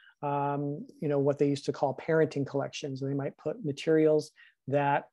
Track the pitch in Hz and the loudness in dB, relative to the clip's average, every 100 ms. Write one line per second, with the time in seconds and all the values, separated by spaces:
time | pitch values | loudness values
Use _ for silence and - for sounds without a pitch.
0 | _ - 143 143 143 143 143 147 262 - | _ -8 -4 -2 0 -2 -4 -6 -10 -6
1 | 151 143 139 139 143 139 - 135 143 - | -2 2 2 2 2 0 -2 -2 -2 -2
2 | - 160 151 143 135 139 135 - 147 131 | 0 2 4 0 -4 -2 -4 -6 -8 -6
3 | 135 139 139 - 151 208 165 143 - 160 | -4 -2 -4 -6 -8 -6 -6 -4 2 4
4 | 156 151 147 _ - _ - 143 143 143 | 6 4 0 _ -20 _ -2 0 2 0
5 | - | -2